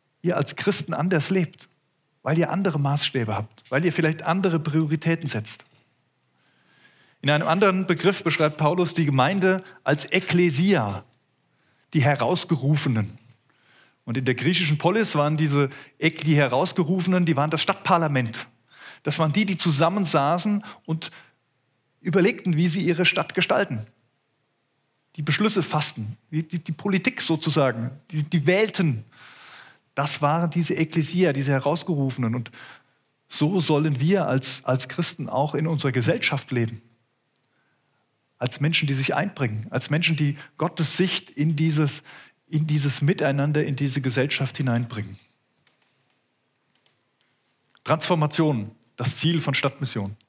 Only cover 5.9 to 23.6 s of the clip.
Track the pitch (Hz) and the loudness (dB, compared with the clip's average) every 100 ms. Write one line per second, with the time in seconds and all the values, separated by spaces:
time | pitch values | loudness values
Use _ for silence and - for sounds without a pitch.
5.9 | _ _ _ _ _ _ _ _ _ _ | _ _ _ _ _ _ _ _ _ _
6.9 | _ _ _ 139 147 143 175 196 185 175 | _ _ _ 0 2 2 4 4 4 0
7.9 | 170 190 190 170 151 151 147 151 180 175 | 2 2 0 0 2 2 2 2 2 0
8.9 | - 147 135 135 202 185 190 - - 135 | 0 2 4 2 4 2 2 -2 -6 -2
9.9 | 147 - 185 185 175 175 135 190 175 104 | 0 0 -2 2 4 4 4 4 2 0
10.9 | 98 - _ _ _ _ _ _ _ _ | -6 -12 _ _ _ _ _ _ _ _
11.9 | 151 135 139 117 175 - 151 135 151 139 | 2 2 2 0 0 0 0 2 2 2
12.9 | 110 101 - - _ _ _ _ _ _ | 0 -2 -8 -20 _ _ _ _ _ _
13.9 | _ - 123 127 120 127 180 160 151 165 | _ -8 -2 -2 0 0 0 0 0 2
14.9 | 214 214 147 147 156 156 143 135 - - | 2 0 0 0 0 0 2 0 -4 -20
15.9 | - 160 - 147 147 135 127 180 - 156 | -2 -2 0 2 4 4 2 0 0 0
16.9 | 190 175 180 175 143 151 156 - 185 - | 0 2 2 2 2 0 0 -2 -2 2
17.9 | 170 160 131 117 - - _ _ - - | 2 2 0 -2 -6 -14 _ _ -20 -20
18.9 | - 156 160 156 190 196 180 175 139 165 | -10 -4 0 0 0 0 0 0 2 2
19.9 | 202 175 156 143 175 208 202 - - - | 2 2 2 2 0 0 -2 -4 -12 -6
20.9 | 160 - - - _ _ _ _ _ _ | -6 -6 -14 -20 _ _ _ _ _ _
21.9 | _ - 185 190 - 185 156 175 180 165 | _ 0 2 4 2 0 2 2 2 0
22.9 | 165 180 190 - - - - | 2 0 0 -2 -2 0 0